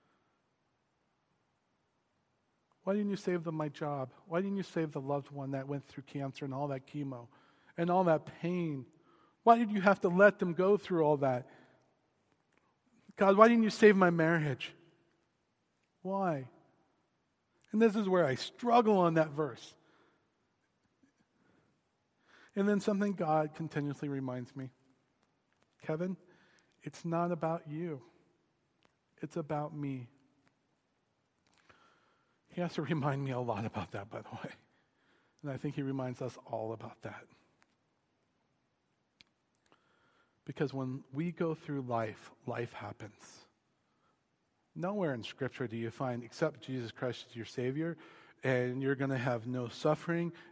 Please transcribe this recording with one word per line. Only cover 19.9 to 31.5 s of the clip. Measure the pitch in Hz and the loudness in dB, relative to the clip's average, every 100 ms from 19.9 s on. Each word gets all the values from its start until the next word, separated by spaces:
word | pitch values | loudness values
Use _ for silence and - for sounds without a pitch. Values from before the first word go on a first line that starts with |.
| _ _ _ _ _ _ _ _ _ _ _ _ _ _ _ _ _ _ _ _ _ _ _ _ - - 202 | _ _ _ _ _ _ _ _ _ _ _ _ _ _ _ _ _ _ _ _ _ _ _ _ -20 -10 -2
And | 202 | 2
then | 202 | 2
something | 208 196 202 | 2 0 0
God | 180 160 156 151 | 0 2 2 0
continuously | 147 160 151 143 139 147 | -4 -6 -4 -4 -6 -6
reminds | 139 131 127 120 135 | -6 -6 -8 -10 -12
me. | 131 _ _ _ _ _ _ _ _ _ _ _ | -14 _ _ _ _ _ _ _ _ _ _ _
"Kevin, | - 156 190 180 _ - _ _ _ _ | -6 -4 -4 -8 _ -20 _ _ _ _
it's | 147 - | -16 -10
not | 170 165 175 | -4 -2 -2
about | 170 160 165 151 | -2 -2 -4 -6
you. | 151 175 139 - _ _ _ _ _ _ _ _ _ _ - | -8 -8 -10 -14 _ _ _ _ _ _ _ _ _ _ -16
It's | 156 170 | -10 -8
about | 147 147 151 151 | -6 -6 -6 -8
me." | 143 131 120 _ _ _ _ _ _ _ _ _ _ _ _ _ _ | -8 -8 -12 _ _ _ _ _ _ _ _ _ _ _ _ _ _